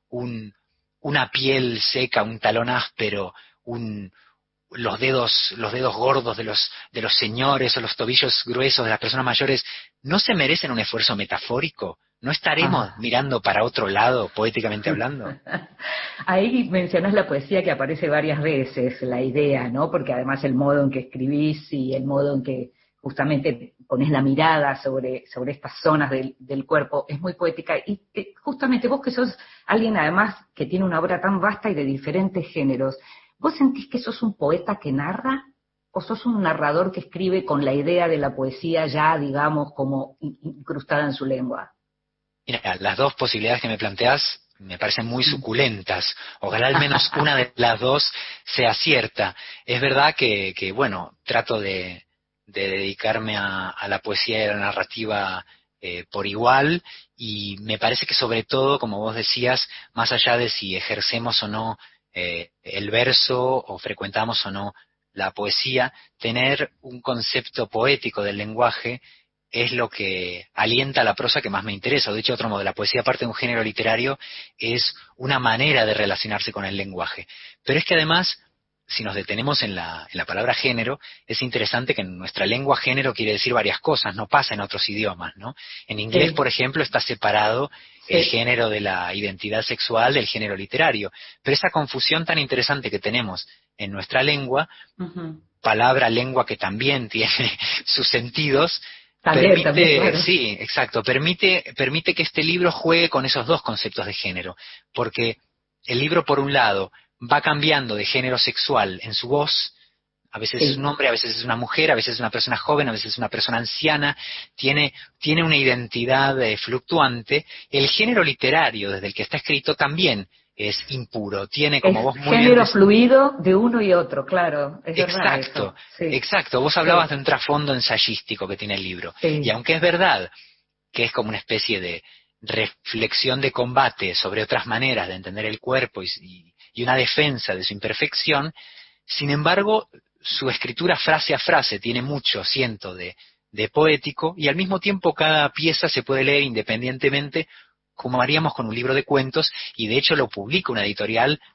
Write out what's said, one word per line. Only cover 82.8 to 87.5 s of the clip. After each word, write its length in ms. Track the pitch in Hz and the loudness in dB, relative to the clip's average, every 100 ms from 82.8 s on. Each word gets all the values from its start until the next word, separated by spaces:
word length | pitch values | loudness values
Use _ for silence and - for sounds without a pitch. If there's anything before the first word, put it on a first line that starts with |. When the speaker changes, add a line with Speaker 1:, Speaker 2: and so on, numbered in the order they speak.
| 131 131 131 | 2 0 0
Speaker 1:
quiere 180 | 117 107 | -2 -2
decir 220 | 104 120 | 0 0
varias 260 | 120 104 87 | 2 0 0
cosas, 340 | - 139 110 | 0 0 0
no 140 | 98 104 | -4 0
pasa 280 | 143 131 104 | 2 2 -4
en 40 | |
otros 300 | 101 101 - | -6 -4 -4
idiomas, 420 | 104 104 87 82 - | -2 -4 -4 -10 -12
¿no? 180 | 110 - - - - | -14 -14 -16 -18 -10
En 140 | 107 | -6
inglés, 300 | 110 120 160 | 0 4 4
Speaker 2:
Sí. 40 | 151 | 2
Speaker 1:
por 120 | 131 | 0
ejemplo, 360 | - 127 160 | 0 0 0
está 160 | 139 123 | 0 0
separado 720 | - 120 107 104 107 | -2 -2 2 4 4